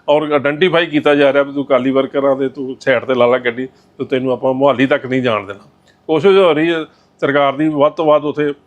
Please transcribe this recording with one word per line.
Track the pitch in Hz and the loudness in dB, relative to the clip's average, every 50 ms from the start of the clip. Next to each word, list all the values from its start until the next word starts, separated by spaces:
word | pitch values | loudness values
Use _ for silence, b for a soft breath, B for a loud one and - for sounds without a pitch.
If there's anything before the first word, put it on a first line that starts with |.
| b - | b 0
ਔਰ | 147 151 156 151 147 | 0 0 0 0 -2
ਆਇਡੈਂਟੀਫਾਈ | 143 123 143 147 147 185 180 156 165 175 | -2 -2 -2 -2 0 0 0 2 0 0
ਕੀਤਾ | 156 147 147 127 147 147 | 0 -2 0 2 2 2
ਜਾ | 143 143 139 135 | 4 4 2 2
ਰਿਹਾ | 143 139 | 2 0
ਵੀ | 143 139 | -2 -4
ਤੂੰ | 143 135 | -6 -4
ਅਕਾਲੀ | - 139 123 123 135 | 0 0 0 0 0
ਵਰਕਰਾਂ | 131 135 135 131 - 143 135 139 135 | 0 0 -2 -2 -2 -2 0 0 0
ਦੇ, | 131 135 131 | -2 -2 -6
ਤੂੰ | 123 147 131 131 127 - | -6 -8 -10 -10 -12 -6
ਸਾਈਡ | - 143 127 113 - | -2 0 0 0 0
ਤੇ | 127 131 | -2 0
ਲਾ | 123 120 | 2 2
ਲਾ | 120 123 127 | 2 2 0
ਗੱਡੀ, | 123 120 113 123 131 | -2 -4 -6 -6 -8
ਤੇ | 131 _ _ _ _ _ - 135 | -10 _ _ _ _ _ -12 -8
ਤੈਨੂੰ | - 139 127 127 131 123 | -4 -4 -4 -2 -2 -4
ਆਪਾਂ | 113 135 131 131 | -2 -2 -2 -2
ਮੋਹਾਲੀ | 131 139 143 127 117 135 | 0 2 2 2 2 0
ਤੱਕ | 131 147 139 - | 0 0 -2 -2
ਨਹੀਂ | 123 127 131 123 | -4 -4 -2 -2
ਜਾਣ | 123 110 104 98 | -2 -2 -2 -4
ਦੇਣਾ। | 98 98 98 - _ _ _ _ _ _ _ _ | -8 -14 -18 -20 _ _ _ _ _ _ _ _
ਕੋਸ਼ਿਸ਼ | - 160 156 139 196 190 196 | -4 -2 2 2 4 4 6
ਹੋ | 190 170 147 | 4 4 2
ਰਹੀ | 147 160 170 170 | 2 0 -2 -2
ਹੈ | 160 151 - b b b b b _ | -4 -6 -8 b b b b b _
ਸਰਕਾਰ | 170 139 135 143 143 139 131 | -2 0 2 2 2 0 0
ਦੀ | 139 156 156 | 0 -2 -2
ਵੱਧ | 151 143 139 151 147 | 0 2 0 0 0
ਤੋਂ | - 160 | 0 2
ਵੱਧ | 151 151 147 143 | 2 2 2 2
ਉੱਥੇ | 147 131 147 151 143 143 - _ | -2 -4 -4 -4 -4 -4 -8 _